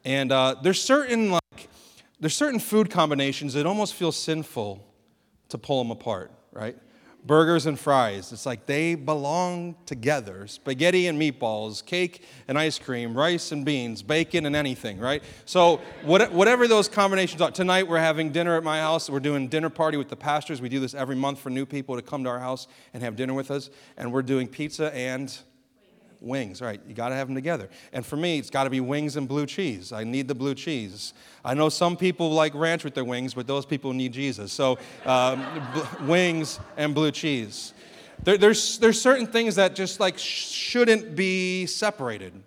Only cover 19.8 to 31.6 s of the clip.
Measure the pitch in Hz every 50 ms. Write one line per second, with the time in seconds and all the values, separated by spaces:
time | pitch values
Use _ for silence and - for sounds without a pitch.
19.8 | 160 160 151 147 131 - 127 - - 147 147 151 143 - 160 123 123 123 127 139
20.8 | 131 123 139 139 131 127 135 127 135 139 139 139 - 135 127 131 139 131 147 139
21.8 | 131 143 127 120 120 - 151 139 131 127 123 123 127 127 131 127 - _ - -
22.8 | - _ - 120 123 117 107 110 131 131 131 135 131 - 139 143 139 - - -
23.8 | - - _ - - 123 123 135 131 123 135 131 127 - - - 147 151 - -
24.8 | 156 151 143 131 123 127 127 131 139 131 - - - _ _ _ _ _ _ _
25.8 | _ _ _ _ _ _ _ _ - 117 131 139 120 98 90 92 123 117 104 107
26.8 | - - 113 107 113 123 131 135 135 127 135 135 131 160 170 127 95 95 - -
27.8 | - - - 131 113 - 151 147 170 180 165 143 117 - - 139 139 131 131 131
28.8 | 127 123 143 147 151 147 131 147 139 123 135 147 147 139 - - 196 151 110 92
29.8 | 92 - 120 107 110 117 123 135 139 127 143 117 135 139 139 139 - 170 156 123
30.8 | 107 98 95 104 - - - - - - - - - 123 131 143